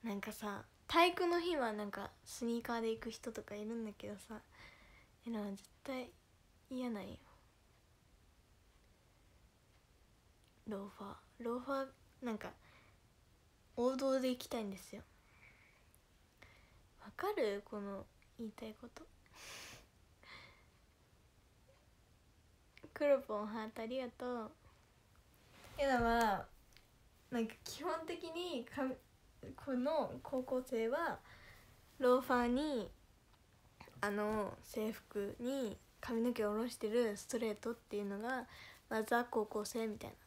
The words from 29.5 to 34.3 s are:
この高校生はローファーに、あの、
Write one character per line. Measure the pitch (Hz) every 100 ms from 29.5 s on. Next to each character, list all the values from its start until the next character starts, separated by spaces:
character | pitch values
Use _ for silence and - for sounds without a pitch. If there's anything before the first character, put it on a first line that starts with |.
| -
こ | -
の | 254 254 311 226 262
高 | - 262
校 | 254 254
生 | 254 226 226
は | 277 339 - - - - - - - - -
ロ | 254 254
ー |
フ | 254
ァ | 247
ー | 240
に、 | 247 311 262 202 - - - - - - - - - - -
あ | 202
の、 | 202 208